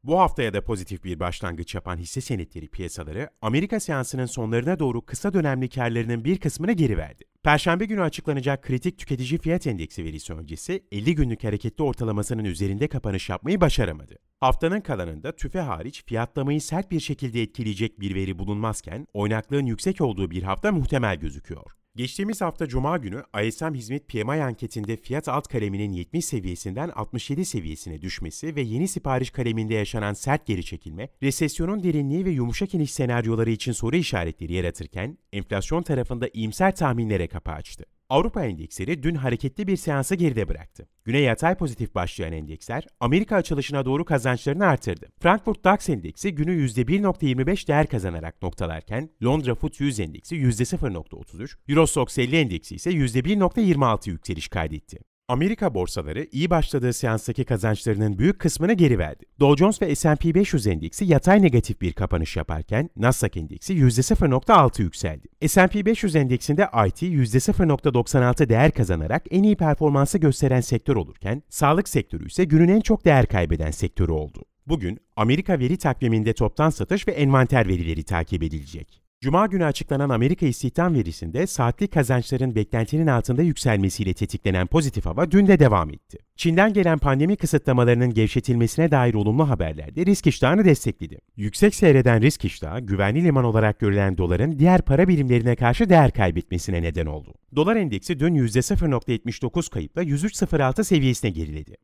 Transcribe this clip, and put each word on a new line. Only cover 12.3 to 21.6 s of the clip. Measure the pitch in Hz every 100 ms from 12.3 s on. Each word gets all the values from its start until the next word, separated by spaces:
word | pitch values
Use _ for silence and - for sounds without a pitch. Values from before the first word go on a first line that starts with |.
| 113 104
üzerinde | 85 98 98 151
kapanış | 135 113 95 -
yapmayı | 92 - 196
başaramadı. | 170 - 101 76 69 - _ _
Haftanın | 131 127 165 202
kalanında | 196 113 87 78 127 -
tüfe | 131 185
hariç | 147 82 110 - -
fiyatlamayı | 113 120 - 139 151
sert | - 165 190
bir | 165
şekilde | - 147 131 117
etkileyecek | 110 - 110 98 113 -
bir | 98 95
veri | 95 90
bulunmazken | 95 104 110 107 - 92 -
oynaklığın | 104 104 110 - 143 131
yüksek | 110 - 190
olduğu | 139 95 92
bir | 87
hafta | 92 98 208
muhtemel | 185 131 135 113 87
gözüküyor. | 78 71 - 85